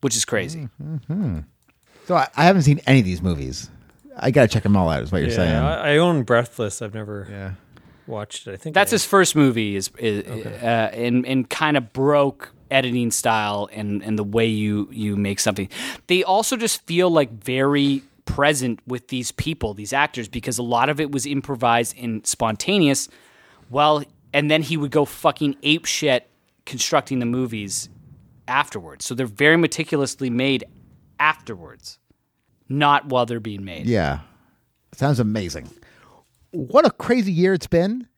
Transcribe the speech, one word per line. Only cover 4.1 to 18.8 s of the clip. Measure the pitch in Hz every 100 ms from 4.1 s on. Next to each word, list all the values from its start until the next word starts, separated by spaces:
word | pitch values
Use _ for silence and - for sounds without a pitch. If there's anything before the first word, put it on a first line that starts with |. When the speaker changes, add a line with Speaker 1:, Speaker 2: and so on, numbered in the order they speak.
| -
Speaker 2:
I | 131
gotta | 131 117
check | 113 101
'em | 101
all | 87
out, | 73
is | 67
what | 87
you're | 71
Speaker 3:
Yeah, | -
Speaker 2:
saying. | 87 78
Speaker 3:
I, | 143 160 156
I | 147
own | 175 160
Breathless. | 117 117 117 - 107 -
I've | 110
never | 110 104 104 98
Speaker 2:
Yeah. | 101 98 95 _ - - _ -
Speaker 3:
watched | 110 104 - -
it. |
I | 98
think | 160
Speaker 1:
That's | 156 202
Speaker 3:
I | 214
Speaker 1:
his | -
first | 196 180 151
movie, | 139 117 104 98
is, | 95 -
is, | 120 104 -
Speaker 3:
Okay. | 113 110 104
Speaker 1:
uh, | 120 117 107
and, | 110 120 123
and | 123 131 117
kind | - 156 147
of | 117
broke | - 135 147 143 - - _ _
editing | 135 127 123 117
style | - 123 110 104 104 101
and, | 104 104 101
and | 107 107
the |
way | 104 110 113
you, | 107 107 104 101
you | 107 104 101
make | 101 101
something. | - 101 98 - - - -
They | 185
also | 180 190 220 254
just | 226 - -
feel, | 170 180
like, | 165 135 110
very | 113 131 135 143 139 139 - _ -
present | - 143 147 127 113